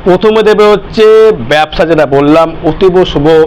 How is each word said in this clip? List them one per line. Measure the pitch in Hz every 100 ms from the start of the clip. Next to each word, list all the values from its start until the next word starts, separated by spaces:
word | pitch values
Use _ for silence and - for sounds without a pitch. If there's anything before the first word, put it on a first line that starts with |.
প্রথমে | - 180 220 220
দেবে | 214 208 208
হচ্ছে | 202 - - 214 220 220 180 113
ব্যবসা, | 151 151 - 165
যেটা | 160 143 139
বললাম, | 143 156 160 160 170
অতীব | 151 190 180 180
শুভ। | 151 147 160